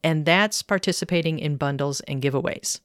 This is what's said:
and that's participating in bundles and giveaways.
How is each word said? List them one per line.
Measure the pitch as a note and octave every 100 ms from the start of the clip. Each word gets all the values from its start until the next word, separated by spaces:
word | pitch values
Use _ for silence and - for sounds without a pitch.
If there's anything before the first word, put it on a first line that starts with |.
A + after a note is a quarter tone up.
and | E3 D#3 D3+
that's | F3+ G#3 -
participating | - G3 F#3 F3 E3+ F3 E3 D#3+
in | D3+ C#3+
bundles | C#3+ C#3 C#3+ C#3
and | - C#3
giveaways. | C#3 C3+ E3 - - -